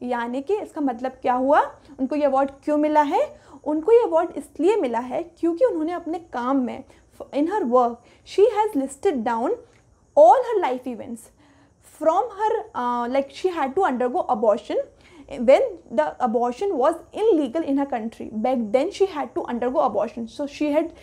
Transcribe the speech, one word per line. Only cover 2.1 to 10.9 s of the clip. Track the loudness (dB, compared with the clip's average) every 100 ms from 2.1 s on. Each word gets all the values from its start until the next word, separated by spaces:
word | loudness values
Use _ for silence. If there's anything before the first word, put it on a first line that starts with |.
| 0
ये |
अवार्ड | 0 2 -2 -4
क्यों | -2 0
मिला | 2 2 2
है? | 2 -2 -6 -20 -12
उनको | -6 -2 4
ये | 6 6
अवार्ड | 0 0 -6
इसलिए | -12 -2 0 0
मिला | 0 -4
है | -4 -6 -8 -4
क्योंकि | -2 2
उन्होंने | 0 0 -4
अपने | -6 -6 -8 -8
काम | -6 -2 -2
में, | -2 -6 -16 _ _ -20 -8
in | -4 -2
her | -2 0 2
work, | 2 -2 _ _
she | -6 2 4 4
has | -2 -2
listed | -6 -2 -2 0 -2
down | -2 -2 -4 -8 _ _ _ _
all | 8 8 8 4
her | 0
life | 0 -2
events | -6